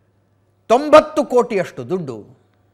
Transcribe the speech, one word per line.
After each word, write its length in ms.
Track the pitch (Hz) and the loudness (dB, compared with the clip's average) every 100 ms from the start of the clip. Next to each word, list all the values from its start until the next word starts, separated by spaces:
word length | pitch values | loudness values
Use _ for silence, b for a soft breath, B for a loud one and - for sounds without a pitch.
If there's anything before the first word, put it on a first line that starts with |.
| _ _ _ _ _ _ - | _ _ _ _ _ _ -2
ತೊಂಬತ್ತು 500 | 233 294 302 311 - 254 | 0 4 4 4 -2 -2
ಕೋಟಿಯಷ್ಟು 500 | 247 240 202 165 - 120 | -2 0 -4 -6 -10 -8
ದುಡ್ಡು 260 | 185 143 113 - _ _ _ _ | -8 -8 -14 -18 _ _ _ _